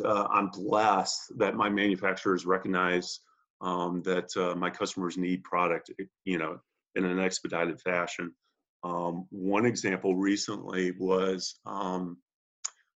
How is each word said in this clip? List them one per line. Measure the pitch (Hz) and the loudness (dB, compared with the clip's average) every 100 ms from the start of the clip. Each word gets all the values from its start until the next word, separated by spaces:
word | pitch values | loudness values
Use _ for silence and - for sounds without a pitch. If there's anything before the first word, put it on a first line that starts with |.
uh, | - 104 98 | 2 4 4
I'm | 101 98 | 4 0
blessed | - 101 107 107 98 92 - - 104 | -2 0 4 6 4 2 -4 -6 0
that | 98 110 | 0 2
my | 104 | 2
manufacturers | 101 101 92 98 95 104 87 87 | 4 2 2 0 0 2 2 2
recognize, | 95 95 92 90 90 90 - _ _ _ - | 0 2 0 2 2 0 -8 _ _ _ -8
um, | 92 90 87 90 | -4 -2 0 -2
that, | 85 92 90 - | 0 0 0 -2
uh, | 90 | 0
my | 87 90 | 0 -2
customers | 90 98 - 87 85 | -2 -4 -2 -4 -2
need | 90 90 | -2 -2
product, | - 87 87 82 - - 95 _ | -2 0 2 0 -4 -12 -14 _
you | 95 90 | -4 -2
know, | 80 87 _ _ _ | -4 -8 _ _ _
in | - | -2
an | 92 90 | 0 2
expedited | 95 - 87 85 85 78 | 0 -2 -4 -2 -2 -2
fashion. | 90 90 85 - 87 - _ _ _ _ | -2 -2 -2 -4 -10 -12 _ _ _ _
Um, | 87 87 87 87 92 | -6 -4 -4 -6 -8
one | 104 92 101 | -6 0 4
example | 120 - 104 95 98 | 4 2 0 0 2
recently | 92 98 104 - 104 92 92 90 | 2 2 2 -2 -8 -6 -2 -2
was, | 92 92 92 95 92 - - | -2 0 2 2 -2 -6 -10
um, | 107 101 95 92 90 87 _ _ _ _ - - _ | -10 -6 -4 -4 -6 -10 _ _ _ _ -14 -14 _